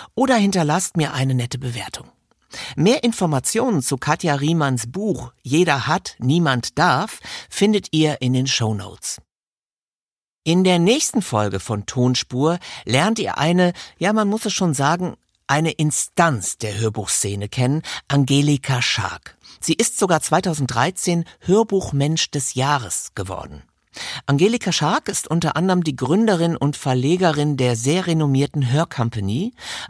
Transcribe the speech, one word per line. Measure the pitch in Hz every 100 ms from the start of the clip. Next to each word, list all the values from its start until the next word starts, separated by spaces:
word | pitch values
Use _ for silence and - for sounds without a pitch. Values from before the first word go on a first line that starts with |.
| - -
oder | 262 233
hinterlasst | 202 190 147 170 - 165
mir | 143
eine | 139 135
nette | 127 120 127
Bewertung. | 131 117 - - - _ _ _ _ - - -
Mehr | 180 262
Informationen | 240 - 175 135 - 226 254 165
zu | - 131
Katja | - 170 170 143
Riemanns | 147 170 139 123 117
Buch | 180 214 - 123 _
Jeder | - 151 170 139 113
hat, | 180 - -
niemand | 127 170 156 123 - -
darf | 175 135 214 - - - -
findet | - 202 208 -
ihr | 156 151 -
in | 127
den | 127 131
Shownotes. | - 110 104 95 90 - - _ _ _ _ _ _ _ _ _ _ _ _ 160
In | 180
der | 185 175
nächsten | 180 285 - 247
Folge | - 107 104 95
von | - 104 -
Tonspur | 127 127 123 - 127 151 175 - - -
lernt | 127 196 226
ihr | 98 -
eine, | 156 180 175 - - -
ja, | 180
man | 220 202
muss | 220 208
es |
schon | - 180
sagen, | 139 139 175 180 - _ _ -
eine | 143 165
Instanz | - 151 - - - 170 117 90 -
der | 107 101
Hörbuchszene | 113 107 98 - 101 101 104
kennen, | - 127 151 - - -
Angelika | 139 131 139 147 143 - 123
Schark. | 120 - 95 - - _ - -
Sie | -
ist | 165 233 -
sogar | 185 160
zweitausenddreizehn | - 165 185 147 131 117 156 - 185 170 165 -
Hörbuchmensch | - 208 220 196 - 139 143 160 -
des | 143 - 127
Jahres | 139 143 98 - - -
geworden. | 95 90 73 73 - _ _ - - - -
Angelika | 139 202 240 185
Schark | - 151 262 -
ist | 170 -
unter | 165 165 151
anderem | 190 180
die | 160 131
Gründerin | 127 196 226 170 170 165
und | 143 -
Verlegerin | 139 127 135 180 180 147 147 131
der | 123 117
sehr | 127 180 180
renommierten | 160 147 135 143 147 127
Hörcompany. | 143 165 - 117 107 98 120 226 - - - -